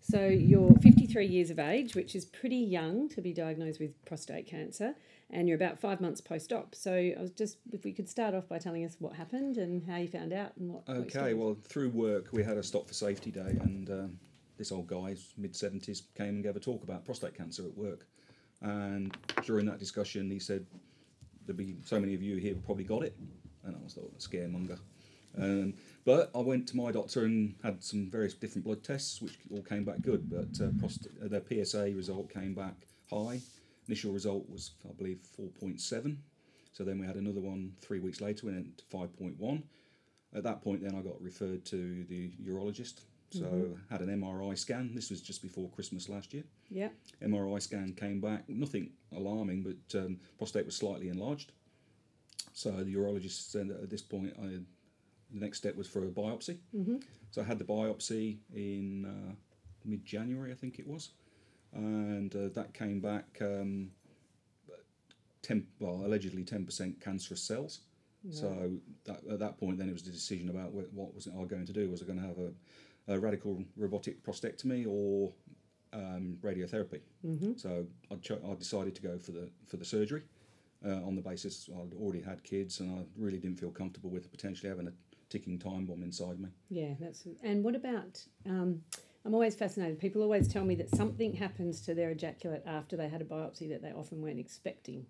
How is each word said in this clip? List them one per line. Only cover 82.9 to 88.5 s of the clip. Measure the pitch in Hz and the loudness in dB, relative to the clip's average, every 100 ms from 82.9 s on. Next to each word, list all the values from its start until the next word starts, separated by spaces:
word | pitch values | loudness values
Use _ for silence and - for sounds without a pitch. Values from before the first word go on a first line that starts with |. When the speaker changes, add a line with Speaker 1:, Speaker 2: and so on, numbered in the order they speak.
| 92 | -6
Speaker 2:
I | 90 110 | -8 -4
really | 104 95 | -4 -2
didn't | 92 90 | -4 -4
feel | 85 | -6
comfortable | 87 95 92 92 | -6 -8 -8 -8
with | 90 87 | -8 -8
potentially | - 101 90 98 | -10 -10 -8 -8
having | 92 87 | -6 -8
a | 87 - - _ | -10 -20 -20 _
ticking | 101 - 87 | -8 -6 -6
time | 92 95 92 | -6 -6 -6
bomb | 87 | -6
inside | 85 - 90 87 | -8 -6 -8 -6
me. | 95 - _ | -10 -14 _
Speaker 1:
Yeah, | 175 151 143 | -6 -4 -6
that's, | 165 156 180 - | -10 -12 -14 -8
and | 226 208 | 0 2
what | 208 247 | 2 0
about, | 262 226 180 - - _ | -2 -4 -6 -16 -20 _
um, | 196 | -4